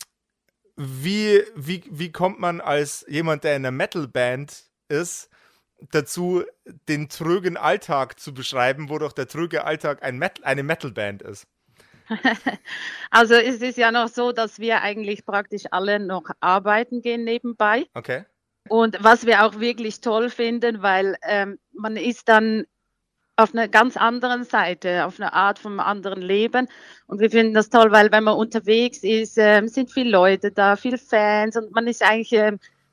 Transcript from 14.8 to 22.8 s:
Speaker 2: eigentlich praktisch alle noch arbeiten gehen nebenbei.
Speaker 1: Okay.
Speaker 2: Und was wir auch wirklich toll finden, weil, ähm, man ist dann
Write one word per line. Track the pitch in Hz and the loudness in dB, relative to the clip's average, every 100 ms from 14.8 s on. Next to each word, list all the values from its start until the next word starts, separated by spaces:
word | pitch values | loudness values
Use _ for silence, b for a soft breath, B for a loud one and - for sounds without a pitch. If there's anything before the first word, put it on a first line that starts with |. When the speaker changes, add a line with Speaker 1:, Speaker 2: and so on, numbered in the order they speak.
Speaker 2:
eigentlich | 202 208 208 208 - | -2 -6 -8 -10 -6
praktisch | 202 202 208 - | -6 -4 -10 -6
alle | 185 196 208 | -4 -2 -2
noch | 196 185 - - | -2 -8 -10 -4
arbeiten | 170 190 202 208 240 247 | 0 2 2 0 0 -6
gehen | 240 233 226 | -6 -4 -4
nebenbei. | 233 240 233 208 226 349 | -4 -6 -2 0 0 -2
Speaker 1:
Okay. | - - 131 202 _ _ _ - | -10 -8 -8 -8 _ _ _ -2
Speaker 2:
Und | 226 226 214 | 2 2 4
was | 214 240 233 | 6 6 6
wir | 208 214 | 4 4
auch | 208 | 2
wirklich | 233 233 220 - | -4 -4 -8 -8
toll | 240 220 240 | -4 -2 -2
finden, | 226 233 240 233 220 | -2 -4 -2 -4 -2
weil, | 196 190 196 180 | 0 0 0 -4
ähm, | - 208 196 196 _ | -4 -2 -2 -8 _
man | - 220 220 | -12 -8 -6
ist | 247 233 - | -6 -4 2
dann | 220 220 220 - _ | 4 4 0 -4 _